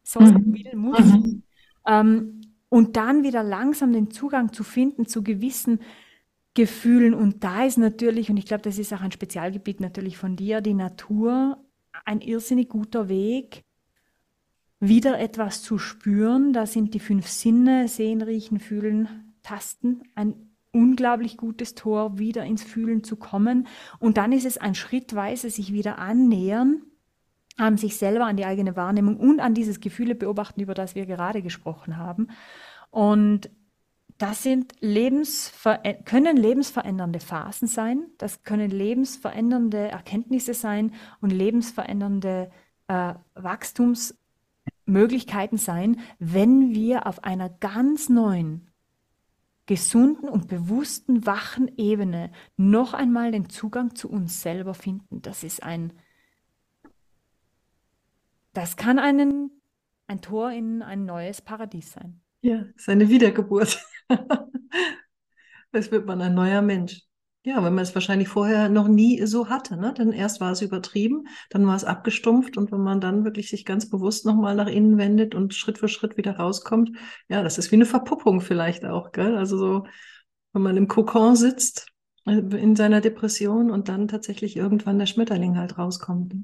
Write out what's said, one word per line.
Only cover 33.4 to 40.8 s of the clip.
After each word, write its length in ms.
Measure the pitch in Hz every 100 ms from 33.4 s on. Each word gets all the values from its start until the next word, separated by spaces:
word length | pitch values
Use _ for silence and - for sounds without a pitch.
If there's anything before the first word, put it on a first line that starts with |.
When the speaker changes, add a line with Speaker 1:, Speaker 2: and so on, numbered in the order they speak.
| - _ _ _ _ _ _ -
Speaker 1:
das 240 | 202 220
sind 320 | 262 262 254 -
lebensver-, 960 | 220 208 247 269 302 - - - - 214 160 -
können 320 | - 240 311 294
lebensverändernde 840 | 220 262 277 - - 190 180 165
Phasen 460 | - 165 - 208 226
sein, 360 | 220 220 254 330 -
das 240 | 214 -
können 260 | - 208 208
lebensverändernde 1080 | 196 202 247 262 - - - 233 247 233 208 208
Erkenntnisse 640 | 185 - 202 233 254 240
sein 380 | 233 220 208